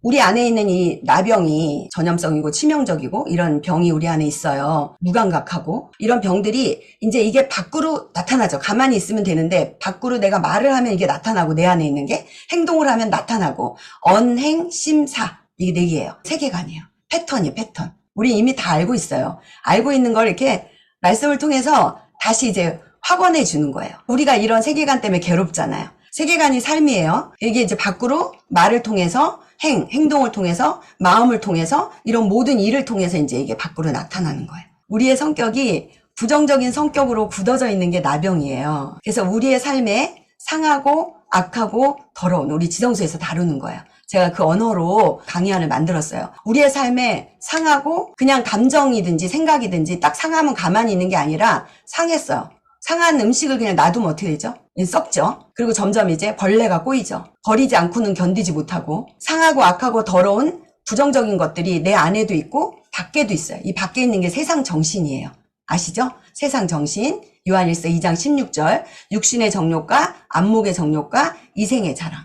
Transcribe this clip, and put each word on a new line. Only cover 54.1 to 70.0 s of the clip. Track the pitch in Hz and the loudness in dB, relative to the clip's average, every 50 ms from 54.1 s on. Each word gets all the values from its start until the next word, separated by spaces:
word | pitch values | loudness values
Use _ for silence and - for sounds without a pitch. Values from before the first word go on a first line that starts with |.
| 156 - 202 | -4 -4 -4
되죠? | 170 151 151 - - - - _ _ _ - 185 | -4 -4 -4 -6 -10 -12 -12 _ _ _ -6 -4
썩죠. | 175 - 320 320 - - 262 214 - 269 - _ _ _ | -2 -2 -2 -2 0 -2 0 0 0 -2 -6 _ _ _
그리고 | - 233 226 220 | -4 -2 -2 0
점점 | 202 202 196 208 226 202 180 | 0 0 0 2 2 2 2
이제 | 165 156 196 214 - | 0 0 -2 -4 -4
벌레가 | - 202 190 208 226 233 208 202 - - | -2 0 2 4 4 4 2 0 -2 -2
꼬이죠. | 254 269 254 190 - - - - - _ _ - | -2 -2 -2 -2 -4 -10 -10 -12 -16 _ _ -2
버리지 | 220 214 226 269 - 240 | 0 2 2 2 4 2
않고는 | 170 175 175 - 240 220 202 190 | 2 2 0 -2 -2 -2 -2 0
견디지 | 180 180 180 185 220 190 180 | 0 0 0 0 0 -2 -2
못하고, | 156 151 151 - 180 165 160 151 151 208 254 - _ _ | -4 -4 -6 -6 -8 -8 -6 -6 -6 -6 -6 -10 _ _
상하고 | - - 311 320 330 320 302 269 220 | -6 -4 0 4 4 4 4 4 4
악하고 | 180 180 - 254 247 220 220 214 | 4 4 2 -2 0 0 -2 -2
더러운 | 190 180 180 185 202 202 220 277 330 349 - - _ _ _ _ | 2 2 4 4 4 4 2 0 -2 -2 -6 -20 _ _ _ _
부정적인 | - 214 220 285 285 277 269 226 214 202 | -4 0 2 2 4 4 2 2 2 0
것들이 | 175 165 156 - 175 165 190 175 160 | -2 -2 -2 -2 -4 -2 -2 -2 0
내 | 156 185 208 | 2 2 2
안에도 | 185 147 165 196 214 220 - 196 | 2 2 2 2 0 0 0 -2
있고 | 156 151 - - 285 339 427 - - _ _ - | -4 -4 -2 -2 -2 -2 -2 -6 -16 _ _ -10
밖에도 | - 175 - - 302 294 208 196 | -10 -10 -4 -2 -2 0 0 -2
있어요. | 151 - - - - - | -6 -6 -8 -12 -10 -8
이 | 196 180 | -8 -6
밖에 | - 190 - - 254 254 | -6 -8 -6 -2 0 0
있는 | 247 220 190 | 0 0 0
게 | 180 175 | -2 -2
세상 | - 269 311 - 330 294 269 | -2 -4 -2 -2 -2 -2 -2
정신이에요. | - 180 156 160 - - 196 165 147 135 - - - - _ _ _ _ _ _ | -2 -2 -2 -2 -2 -2 -4 -4 -4 -4 -8 -10 -12 -16 _ _ _ _ _ _
아시죠? | - 165 175 - - 175 220 247 254 - - _ _ _ | -4 -4 -4 -4 -4 -4 -4 -4 -4 -4 -14 _ _ _
세상 | - 285 277 277 262 196 | -6 -4 -2 -2 -2 -2
정신. | 165 170 147 147 147 160 202 226 302 392 - - _ _ _ _ 185 | -2 -2 -4 -4 -4 -4 -4 -4 -4 -4 -6 -12 _ _ _ _ 0
요한 | 190 185 180 165 | 2 2 2 2
일 | 170 | 0
서 | 170 - 170 | -2 -2 -2
이 | 170 165 | -2 0
장 | 175 180 165 | 0 0 -2
십육 | 165 - - 294 277 247 - - | 0 0 0 0 0 -2 -4 -4
절. | 151 156 160 - 165 - - - - - _ | -2 0 0 0 0 -4 -10 -20 -20 -10 _
육신의 | 208 214 - - 240 240 226 202 | -4 0 0 0 0 2 0 0
정욕과 | 180 196 160 165 165 156 156 - - 285 | 0 0 -2 0 -2 -2 -2 0 0 0